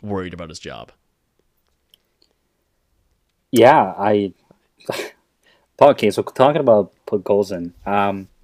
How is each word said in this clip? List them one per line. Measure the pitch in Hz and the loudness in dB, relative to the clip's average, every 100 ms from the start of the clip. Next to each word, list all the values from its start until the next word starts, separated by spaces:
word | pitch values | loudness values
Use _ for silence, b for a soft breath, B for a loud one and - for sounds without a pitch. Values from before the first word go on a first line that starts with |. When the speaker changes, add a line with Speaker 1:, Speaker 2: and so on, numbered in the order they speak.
Speaker 1:
worried | 104 101 92 | -10 -8 -8
about | 85 85 | -12 -16
his | 80 | -16
job. | - 60 58 _ _ _ _ _ _ _ _ _ _ _ _ _ _ _ _ _ _ _ _ _ _ _ _ _ _ | -16 -16 -18 _ _ _ _ _ _ _ _ _ _ _ _ _ _ _ _ _ _ _ _ _ _ _ _ _ _
Speaker 2:
Yeah, | 113 117 151 101 90 | 4 6 6 2 -2
I, | 101 104 98 - _ _ _ _ - | -2 -2 -2 -8 _ _ _ _ -12
<laughs> | - - - _ _ _ _ _ - | -12 -12 -18 _ _ _ _ _ 4
okay, | 143 135 107 | 4 4 0
so | 101 | -2
talking | 101 - 131 156 | -6 0 2 2
about | 135 107 92 _ - | 2 2 2 _ -8
Podkolzin, | 104 92 101 98 92 87 - - | -8 -2 -2 -2 -6 -12 -12 -6
um, | 101 101 98 95 _ | -2 -2 -4 -12 _